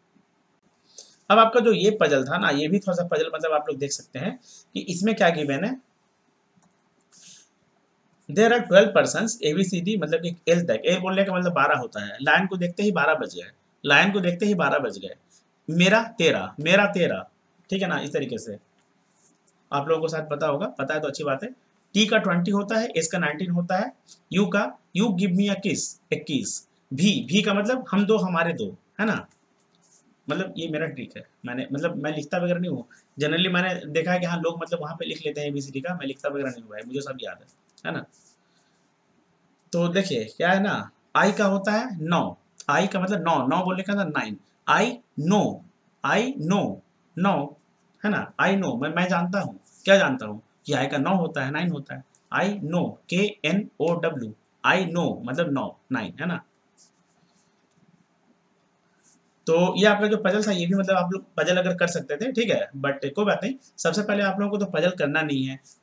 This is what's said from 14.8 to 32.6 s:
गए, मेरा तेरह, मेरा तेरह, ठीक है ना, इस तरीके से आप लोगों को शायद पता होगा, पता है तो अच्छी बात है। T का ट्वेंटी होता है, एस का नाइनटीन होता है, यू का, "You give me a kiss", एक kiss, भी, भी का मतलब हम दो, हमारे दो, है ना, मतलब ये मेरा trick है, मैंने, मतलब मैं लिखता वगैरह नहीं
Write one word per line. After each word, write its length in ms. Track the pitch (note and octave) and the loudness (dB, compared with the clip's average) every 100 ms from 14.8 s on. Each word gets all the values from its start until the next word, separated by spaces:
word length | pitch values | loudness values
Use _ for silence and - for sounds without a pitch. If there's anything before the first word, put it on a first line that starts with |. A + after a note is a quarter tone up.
| B2 G2 | -2 -6
गए, 180 | F#2 - _ _ _ _ - | -12 -16 _ _ _ _ -4
मेरा 340 | E3+ F#3 A3 A3+ - | 4 6 4 2 2
तेरह, 360 | D#3+ A2+ F#2 - | 2 2 -2 -6
मेरा 240 | D#3 G3 G3 | 4 4 4
तेरह, 340 | F3+ D#3 F#2+ - _ _ _ _ | 2 0 -2 -8 _ _ _ _
ठीक 120 | F#3+ | -4
है 60 | F#3 | -2
ना, 120 | C#3 | -2
इस 140 | C#3 | -4
तरीके 240 | D3+ C3 A2+ | -4 -4 -8
से 180 | A#2 G2+ _ _ _ _ _ _ _ _ _ _ _ | -10 -14 _ _ _ _ _ _ _ _ _ _ _
आप 160 | C#3+ D3+ | -4 0
लोगों 140 | D#3+ | 0
को 60 | D#3 | 0
शायद 200 | D#3 D3+ | -4 -6
पता 160 | C#3+ D#3 | -2 -2
होगा, 200 | C#3+ A3+ | -2 -4
पता 240 | - C3+ | -6 -4
है 60 | D#3 | -2
तो 80 | D3+ | -4
अच्छी 160 | B2 | -4
बात 200 | C#3+ C3+ | -4 -4
है। 60 | A#3+ - _ _ _ G3 | -6 -14 _ _ _ 2
T 100 | G#3+ | 4
का 120 | A3 | 4
ट्वेंटी 320 | F#3+ F3 F3 | 2 0 2
होता 260 | G3+ G3+ A3+ | 0 0 -2
है, 100 | A#3+ D#3+ | -2 -2
एस 100 | D#3+ | -2
का 100 | F3+ | -2
नाइनटीन 320 | D3+ D3+ F3+ | -2 -2 -2
होता 260 | F3 F3 F#3 | -2 0 -2
है, 140 | B3 - _ - _ | -4 -8 _ -20 _
यू 140 | F3 F#3+ | 0 2
का, 160 | G3 B3 - _ E3+ | 0 -2 -6 _ 0
"You 100 | A3+ | 0
give 220 | F3+ G3 F3+ | 2 0 2
me 120 | G3+ | 0
a 80 | F#3+ | 0
kiss", 260 | G3 B2+ - - _ | -2 -4 -6 -12 _
एक 100 | D3 - | -8 -2
kiss, 340 | C3+ F#2+ - - _ _ | -4 -4 -8 -12 _ _
भी, 200 | C3+ G3+ D3 A#2 | 0 2 2 0
भी 160 | F#3+ | 0
का 120 | G#3+ | 2
मतलब 320 | G3+ G3+ B3+ - | 0 0 -2 -2
हम 140 | F#3+ G3 | 0 2
दो, 120 | A3 | 2
हमारे 340 | F3+ E3 E3+ | 2 0 0
दो, 120 | D#3+ G2 F#2 _ - | -2 -6 -10 _ -6
है 60 | G#3+ | -4
ना, 200 | B2+ - _ _ _ _ _ _ _ _ _ C#3 | -4 -8 _ _ _ _ _ _ _ _ _ -8
मतलब 260 | D#3+ F#3+ D#3+ | -6 -6 -6
ये 100 | D#3+ | -6
मेरा 180 | D3+ D#3 | -4 -4
trick 280 | C3+ - - | -6 -12 -16
है, 60 | - _ - | -20 _ -10
मैंने, 220 | B2+ - | -8 -6
मतलब 220 | C#3 E3 C#3+ | -4 -4 -4
मैं 80 | D3+ | -6
लिखता 260 | D#3 - F3+ | -6 -6 -4
वगैरह 220 | F3 | -2
नहीं 120 | F3 | -2